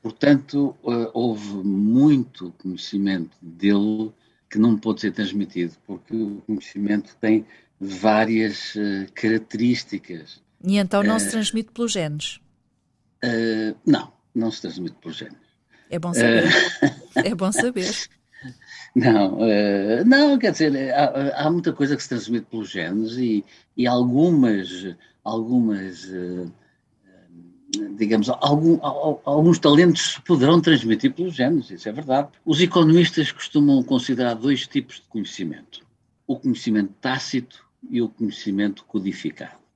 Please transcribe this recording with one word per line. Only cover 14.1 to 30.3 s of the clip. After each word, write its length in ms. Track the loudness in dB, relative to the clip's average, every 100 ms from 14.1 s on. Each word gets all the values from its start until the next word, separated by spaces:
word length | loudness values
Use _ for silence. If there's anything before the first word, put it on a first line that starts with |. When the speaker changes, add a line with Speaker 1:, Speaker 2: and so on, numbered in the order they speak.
| _ _
Speaker 1:
não 180 | -4 -4
se 100 | -4
transmite 340 | -12 -10 -12 -12
pelos 160 | -14 -14
genes. 320 | -16 -20 _ _ _ _ _
Speaker 2:
É 100 | -8
bom 140 | -4
saber. 320 | 2 4 4 4
Speaker 1:
Eh, 540 | 2 0 0 -2 -2 -6 -2
<laughs> 140 | -2
Speaker 2:
É 60 | -2
bom 160 | -2
saber. 420 | 0 -2 -2 -6 -6 -10 _ _ -20 -20 -20 -20 -20 -4 0
Speaker 1:
Não, 480 | 4 4 2 0
eh, 600 | 2 2 2 0 0 2 4
não, 320 | 6 4 4
quer 140 | 0
dizer, 420 | 0 0 0 -2
há, 500 | 0 0 0 -4 -2 0
há 60 |
muita 220 | 0 -2
coisa 220 | -2 -2 -2
que 40 |
se 60 | -4
transmite 380 | -8 -4 -6 -4
pelos 240 | -10 -8
genes 480 | -8 -4 -4 -4 -2
e, 260 | -2 -2 -4 _ _ -2
e 100 | 0
algumas, 1120 | 2 2 2 4 4 4 2 -4 -10 -12 -14 _ _
algumas, 840 | -8 -6 0 0 2 -2 -6 -14 -12
eh, 360 | -10 -8 -8 -10 -14 _ _ _ _ _ _ _ -20 -20 _ _ -10 -8 -6
digamos, 320 | 0 0 0
algum, 500 | -2 0 2 4 2
al-, 220 | 0 -4
al-, 180 | -4 -4 -2
alguns 340 | 4 4 4
talentos 540 | 6 6 6 4 -2
se 80 | -8
poderão 400 | 0